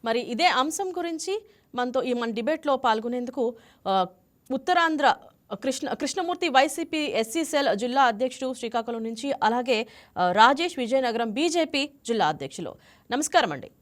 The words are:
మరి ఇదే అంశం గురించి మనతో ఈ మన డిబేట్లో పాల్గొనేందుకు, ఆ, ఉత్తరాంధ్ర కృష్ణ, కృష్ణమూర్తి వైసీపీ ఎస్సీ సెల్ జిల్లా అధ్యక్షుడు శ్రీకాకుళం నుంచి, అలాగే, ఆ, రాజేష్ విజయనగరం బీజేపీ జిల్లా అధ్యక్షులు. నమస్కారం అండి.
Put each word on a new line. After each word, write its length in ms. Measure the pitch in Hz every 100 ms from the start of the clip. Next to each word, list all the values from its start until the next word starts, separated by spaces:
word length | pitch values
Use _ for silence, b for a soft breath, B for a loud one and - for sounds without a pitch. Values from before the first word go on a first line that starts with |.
| 233
మరి 140 | 226
ఇదే 260 | 214 233 349
అంశం 460 | 254 285 311 381 359
గురించి 480 | 339 320 - 415 - b b 247
మనతో 280 | 247 254
ఈ 100 | 247
మన 180 | 240 233
డిబేట్లో 440 | 220 233 311 294 262
పాల్గొనేందుకు, 800 | 262 220 233 247 240 - 226 233 B B 190
ఆ, 200 | 190 180 - _ _ _
ఉత్తరాంధ్ర 640 | 269 269 349 330 302 269 - - _ _
కృష్ణ, 400 | 202 269 262 285
కృష్ణమూర్తి 560 | - 285 - 339 359 349
వైసీపీ 480 | 262 277 285 330 311
ఎస్సీ 480 | 294 - 226 330 320
సెల్ 300 | 294 277 202
జిల్లా 280 | 240 262
అధ్యక్షుడు 500 | 254 214 254 - 262
శ్రీకాకుళం 500 | 254 233 233 226 233
నుంచి, 300 | 226 226 277 -
అలాగే, 440 | 277 240 247 220 233 B B -
ఆ, 140 | 180
రాజేష్ 480 | 190 233 277 339 302
విజయనగరం 520 | 233 262 254 226 233
బీజేపీ 580 | 214 330 330 311 285 285 _ -
జిల్లా 200 | 233 156
అధ్యక్షులు. 480 | 151 135 - 151 - b b _
నమస్కారం 400 | 254 302 359 226
అండి. 200 | 139 - _